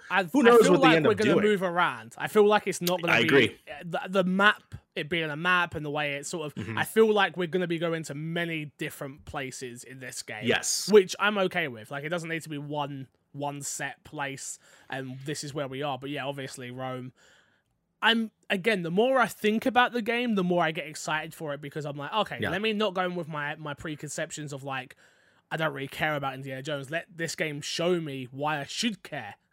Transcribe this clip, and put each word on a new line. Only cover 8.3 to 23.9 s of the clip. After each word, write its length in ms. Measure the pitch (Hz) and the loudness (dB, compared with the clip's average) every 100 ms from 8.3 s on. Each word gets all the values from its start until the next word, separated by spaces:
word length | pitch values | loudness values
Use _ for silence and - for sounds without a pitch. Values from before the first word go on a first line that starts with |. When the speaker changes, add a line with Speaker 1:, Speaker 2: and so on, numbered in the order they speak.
| 170 170 160 147 - | -4 -2 -4 -8 -8
Speaker 1:
different 480 | 151 - 143 139 | -10 -8 -12 -12
places 600 | - 147 131 - 127 123 | -12 -8 -8 -10 -12 -12
in 160 | - 131 | -16 -14
this 220 | 127 - | -12 -12
game. 200 | - 110 | -10 -6
Speaker 2:
Yes. 480 | 117 104 - - - | 0 0 0 -4 6
Speaker 1:
Which 240 | 208 185 - | 6 6 0
I'm 180 | 202 208 | -2 0
okay 300 | 185 175 156 | 0 -2 -6
with. 220 | 113 104 | -8 -12
Like, 140 | 143 | -10
it 40 | 147 | -6
doesn't 180 | 175 165 | -6 -6
need 140 | 165 | -8
to 60 | 156 | -8
be 80 | 147 | -10
one, 480 | 147 147 143 139 127 _ _ | -8 -6 -6 -8 -14 _ _
one 300 | 143 143 143 | -8 -8 -8
set 400 | 139 - 139 120 | -8 -8 -8 -10
place 540 | - 151 139 135 - - _ - - | -14 -8 -8 -8 -12 -14 _ -20 -12
and 280 | 131 131 131 | -10 -8 -10
this 180 | 139 147 | -8 -8
is 100 | 147 | -6
where 140 | 143 135 | -6 -6
we 140 | 131 | -4
are. 140 | 147 131 | -6 -6
But 120 | 135 | -6
yeah, 160 | 143 135 | -6 -6
obviously 440 | 139 131 - 123 | -6 -8 -10 -12
Rome. 420 | 127 131 127 127 - _ _ _ _ _ _ _ - | -8 -6 -6 -10 -16 _ _ _ _ _ _ _ -2
I'm, 280 | 220 226 220 _ - | 2 2 -2 _ -4
again, 320 | 202 196 202 | -2 0 0
the 80 | 165 | 0
more 280 | 180 247 262 | 2 4 4
I 80 | 220 | 2
think 380 | - 214 220 262 | 2 0 2 2
about 260 | 233 240 | 4 4
the 100 | 240 | 2
game, 320 | 220 233 247 | -2 0 0
the 100 | 202 | 2
more 180 | 180 175 | 2 2
I 80 | 160 | 2
get 160 | 160 151 | 0 -8
excited 480 | 147 - 156 160 | -8 -4 -4 -4
for 200 | - 156 | -10 -8
it 60 | 143 | -8
because 240 | 147 156 143 | -8 -8 -8
I'm 100 | 143 | -6
like, 160 | 143 | -4
"Okay, 260 | 214 196 131 | -2 -2 -2
Speaker 2:
Yeah. 100 | 190 | -4
Speaker 1:
let 100 | 175 | -2
me 120 | 220 | -2
not 180 | 208 214 | 0 0
go 80 | 185 | 0
in 120 | 180 180 | -2 -4
with 100 | 156 | -6
my, 300 | 151 147 160 | -6 -6 -6
my 160 | 156 | -10
preconceptions 800 | 143 170 | -10 -10